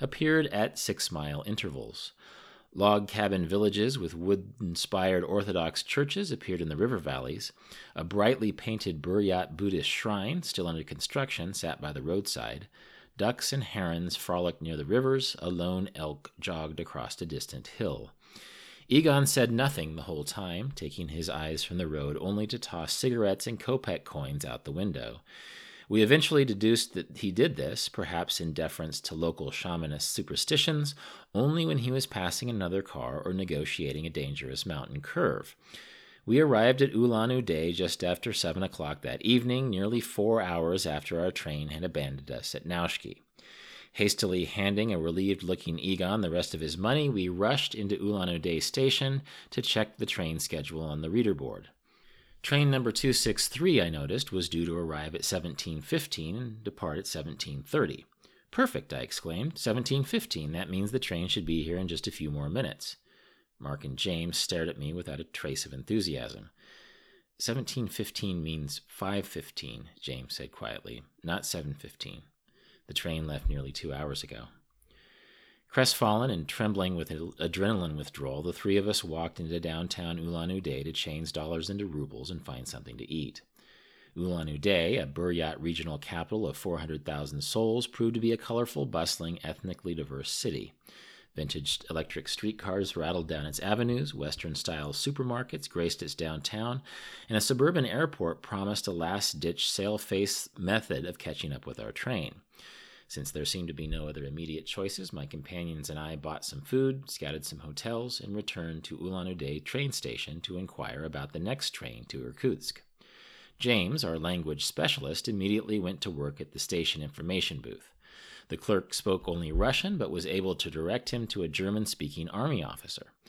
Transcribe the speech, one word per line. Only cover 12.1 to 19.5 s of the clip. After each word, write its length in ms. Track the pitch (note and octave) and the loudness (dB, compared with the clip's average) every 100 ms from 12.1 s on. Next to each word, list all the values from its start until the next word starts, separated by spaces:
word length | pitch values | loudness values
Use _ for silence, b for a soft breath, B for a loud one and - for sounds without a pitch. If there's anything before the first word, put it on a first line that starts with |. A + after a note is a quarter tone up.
| F#2+ - - A1+ C2+ G#2 B B B B - | 2 2 -2 -4 -8 -12 B B B B 0
Ducks 380 | G#2 B2 - | 0 2 0
and 100 | C3+ | 0
herons 520 | A2 G#2+ F2 E2+ F2 - | -2 -2 0 0 -2 -2
frolicked 480 | - F2+ F2 E2 | 0 2 2 0
near 120 | D#2+ D2+ | -4 -4
the 100 | D2 | 2
rivers. 500 | A#2+ C3 C3 C3 - | 4 4 4 2 -2
A 140 | F2+ | -2
lone 360 | F2 F2+ F#2 F#2+ | 0 0 0 -2
elk 380 | - D#2 D2 - - | -4 -6 -6 -12 -10
jogged 400 | - E2 D#2 D#2 | -6 -4 -4 -6
across 420 | D#2 C#2+ A1+ - | -8 -6 -6 -6
a 60 | E2 | -6
distant 400 | C#2+ - C2 - | -6 -6 -10 -10
hill. 440 | - G#2+ - - - B B B B B B B | -4 -2 -4 -8 -18 B B B B B B B
Egon 400 | C3 D#3+ C#3 C#3 | 8 10 8 8
said 240 | C3+ A#2 | 6 6